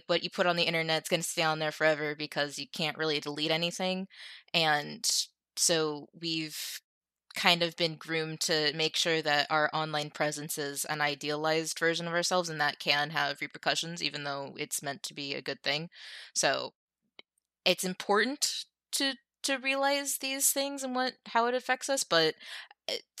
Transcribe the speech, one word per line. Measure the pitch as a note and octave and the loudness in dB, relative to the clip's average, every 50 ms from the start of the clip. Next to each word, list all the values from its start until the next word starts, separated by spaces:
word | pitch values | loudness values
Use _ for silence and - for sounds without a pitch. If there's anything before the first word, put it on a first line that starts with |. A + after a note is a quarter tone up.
| - | 0
what | - E3+ F3 | 0 0 0
you | - F3 | 0 -2
put | - - F#3 | -2 2 2
on | F3 E3+ | 2 4
the | E3+ E3+ | 2 2
internet's | E3 E3+ E3 D#3+ D#3+ D#3+ D#3 - - | 0 0 0 0 0 0 0 0 0
gonna | F3+ E3 E3+ | -2 0 0
stay | - - E3+ | -2 -2 0
on | E3 D#3 D#3 D#3 | 0 0 2 0
there | D#3 D3+ | -2 -4
forever | D3+ - D#3 D#3 D#3 C#3+ D3+ D3 D3 | 0 2 4 4 4 4 0 -4 -4
because | D3 D3+ C#3+ - D3+ D3 D3 C3+ - | -4 -6 -6 -2 -2 -2 -2 -4 -10
you | C#3 - | -12 -10
can't | - - E3 D3+ - | -6 -4 -4 -4 -2
really | - D#3 D#3+ D3 D3 | -2 -2 0 0 -2
delete | D3 D3 D3 D3+ D3+ D#3+ | -2 -4 -4 -2 0 0
anything." | D#3+ D#3+ E3+ F3 F3 - F#3+ F#3 F#3 F#3 F#3+ - - - - - - - - _ - | 0 2 0 -2 -2 -2 -2 -2 0 -2 -4 -8 -10 -18 -18 -18 -18 -20 -8 _ 0
And | E3+ E3 D#3 D3+ D3 D3 D3+ D3+ - - - - - - - _ _ _ _ - | 2 4 4 4 2 0 -4 -8 -4 0 0 0 0 0 -4 _ _ _ _ -2
so | - - - E3+ D#3+ D#3 D3+ D3 C#3+ C#3+ - - D#3+ | 0 2 4 4 4 2 0 -2 -6 -10 -14 -14 -8
we've | E3+ E3+ D#3+ D#3+ D#3 D#3 D#3 - - - - - _ _ _ _ _ _ _ _ _ - - | -6 -4 -2 -4 -4 -6 -8 -8 -8 -8 -10 -12 _ _ _ _ _ _ _ _ _ -12 -4
kind | - - F#3+ F3 E3+ | 2 4 4 6 6
of | E3+ E3+ D#3+ - | 4 0 0 0
been | F3 E3 D#3 | 0 0 -2
groomed | - - D#3 D#3+ D#3+ D#3 D#3+ D#3 D#3 | -4 -6 -2 -2 -2 -2 -2 -2 -2
to | - - E3 D#3 D#3 D3 C#3+ | 0 2 2 2 2 2 2
make | D#3+ D#3 D#3 - | 2 0 0 2
sure | - - F3+ D#3+ D#3+ | 2 2 2 2 2
that | D3+ D3+ D3 D3 C#3+ - | 4 4 4 4 4 4
our | D#3 D#3 D3+ D3 | 4 4 4 2
online | - D#3 D#3 D#3 D3+ D3+ D3 D3+ | 2 0 -2 -2 -2 -4 -4 -4
presence | - - D#3 D3+ D3 D3 D3 C#3+ - - | -2 -2 -2 -2 -2 -4 -6 -6 -4 -4
is | D3 C#3+ C#3+ C#3 - | -4 -4 -4 -4 -4
an | - D3+ D3 | -4 -2 0
idealized | D3 D3 C#3+ C#3 - D3 D3+ D3 D#3 D#3 D#3 D#3+ D#3+ D#3 - - | 0 0 0 -2 -4 -4 -2 0 2 2 2 2 0 -2 -2 0
version | E3 E3 E3 E3 E3+ | 2 2 2 2 -2
of | E3+ | 0
ourselves, | E3 F3 F3 - F#3 F#3 F3 E3 | 0 0 2 2 2 2 2 0
and | D#3 D3+ | 0 0
that | D3 C#3+ C#3 - | 0 0 0 -2
can | - E3 C#3+ C#3+ D3 D3+ | 0 0 2 2 2 0
have | D#3+ D3 C#3+ C#3+ C#3+ - | 0 0 0 0 -2 -4
repercussions, | D3+ C#3+ - - - D#3 E3 - E3 E3 E3+ E3 | -8 -12 -8 -4 0 0 0 0 -2 -6 -6 -6
even | E3 D3 D3 D3 C#3+ | -6 -6 -4 -4 -6
though | C#3+ C#3 C#3 C#3 C3+ - - | -4 -4 -6 -6 -8 -8 -8
it's | D3 D3 - - | -8 -6 -6 -6
meant | D#3 C#3+ C#3+ F#3+ | -4 -6 -8 -8
to | - - D3 | -10 -10 -10
be | D3 C#3+ C#3 C#3 | -8 -8 -6 -6
a | C3+ | -6
good | C3+ - C#3 - | -6 -6 -8 -4
thing. | - C#3 C#3 D3+ E3 E3+ - - - - - - - - - | -4 -2 -2 -2 -4 -8 -12 -18 -18 -16 -16 -16 -14 -6 -2
So | - - D3 C3+ C3 B2 B2+ _ _ _ _ _ _ _ _ _ - - _ _ _ _ _ _ _ - | 0 2 2 2 0 -2 -8 _ _ _ _ _ _ _ _ _ -20 -20 _ _ _ _ _ _ _ 2
it's | F#3 F3 - - | 2 2 2 0
important | F#3 F#3 - - - G3+ G#3 G#3+ B3+ C#4+ - - - - - - _ _ _ _ - | -4 -4 -4 0 2 4 4 4 2 0 -2 -2 -2 -2 -4 -10 _ _ _ _ -6
to, | - - C#4 C4+ C4 - _ _ _ _ - | -2 0 0 0 -2 -4 _ _ _ _ -2
to | - C#4 | -2 0
realize | B3+ B3 C4+ C4+ C#4 C#4 C#4 C#4+ C#4+ C#4+ C4+ - - | 0 0 0 0 2 2 2 2 2 0 -2 -4 -4
these | - C4+ C4+ C#4 C4+ - | -4 -4 -2 2 2 2
things | - C#4 C4+ C#4 C#4+ C#4 | 4 2 0 -2 -2 -4
and | C4+ C4 B3+ | -4 -2 -2
what, | B3+ B3+ B3+ - _ - G#3 | 0 -2 -2 -4 _ -6 0
how | - A#3 A#3 | 2 4 4
it | A#3+ B3 | 4 2
affects | B3+ B3 - B3+ B3+ - - | 0 0 0 -2 -2 0 -2
us, | C#4 C#4 - | 0 0 2
but | - F3 E3 D#3+ D#3 - - - - - - - - - _ - | 4 4 6 6 4 2 -2 -10 -14 -14 -14 -14 -16 -18 _ -10
it, | - - - - _ - - | -8 -8 -8 -10 _ -16 -16